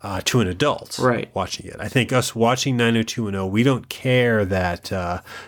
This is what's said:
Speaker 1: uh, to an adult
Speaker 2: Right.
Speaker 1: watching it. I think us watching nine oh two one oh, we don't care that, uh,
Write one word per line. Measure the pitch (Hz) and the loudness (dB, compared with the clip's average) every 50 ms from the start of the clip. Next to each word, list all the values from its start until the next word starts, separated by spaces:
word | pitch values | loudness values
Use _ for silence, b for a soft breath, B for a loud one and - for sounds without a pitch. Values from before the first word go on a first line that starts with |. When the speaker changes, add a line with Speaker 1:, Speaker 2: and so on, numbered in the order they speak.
Speaker 1:
uh, | - 98 95 95 - | -10 -8 -6 -4 -2
to | - - 123 | 0 2 2
an | 104 | 2
adult | 90 87 92 143 147 101 - - - - - | 2 0 0 0 0 0 -2 -6 -10 -4 0
Speaker 2:
Right. | 127 123 117 - - - - | 0 2 2 0 -2 -4 -4
Speaker 1:
watching | 98 92 - - - - | -4 -4 -4 -6 -10 -12
it. | - - - | -14 -12 -10
I | - 104 | -8 -2
think | - 131 113 - 131 | 0 0 2 2 2
us | 127 123 - - | 0 0 0 0
watching | 113 113 117 127 127 - 139 127 | 2 2 4 4 2 0 0 0
nine | 120 117 117 117 | 2 2 4 4
oh | 113 110 | 2 0
two | - - 120 110 | -2 -4 -4 -4
one | 101 98 | -4 -2
oh, | 95 95 | -2 -2
we | 95 98 110 120 | 0 2 4 4
don't | 139 131 113 - - | 4 2 2 -2 -8
care | - - - 131 127 127 123 120 113 107 101 | -10 -4 0 2 4 4 4 4 4 2 2
that, | 92 95 92 90 87 87 - - - 101 | 2 0 0 0 0 -2 -4 -6 -6 -6
uh, | 92 87 87 87 - B B B B B | -4 -4 -4 -4 -6 B B B B B